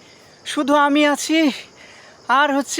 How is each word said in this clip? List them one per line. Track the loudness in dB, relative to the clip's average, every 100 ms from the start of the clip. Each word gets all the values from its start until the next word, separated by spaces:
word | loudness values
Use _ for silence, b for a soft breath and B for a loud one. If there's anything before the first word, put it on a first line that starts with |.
| B B B B -8
শুধু | -4 0 2
আমি | 2 2 0
আছি, | 0 -2 0 0 -2 B B B B B B -2
আর | 0 2
হচ্ছে | 0 -4